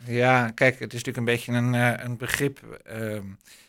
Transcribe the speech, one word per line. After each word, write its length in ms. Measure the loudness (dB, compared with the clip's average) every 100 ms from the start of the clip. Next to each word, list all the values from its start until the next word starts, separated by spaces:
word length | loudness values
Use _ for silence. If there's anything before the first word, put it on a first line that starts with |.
| -4
Ja, 460 | 2 4 4 2
kijk, 280 | 2 2 2
het 140 | -4
is 100 | -8
natuurlijk 140 | -6 -2
een 180 | 0 0
beetje 160 | 0
een, 240 | 0 2 2 2 0
eh, 80 | -4
een 120 | -8
begrip, 460 | -4 -2 -2 -4 -16 -18
ehm, 420 | -14 -10 -8 -8 -10 -16 -20 -20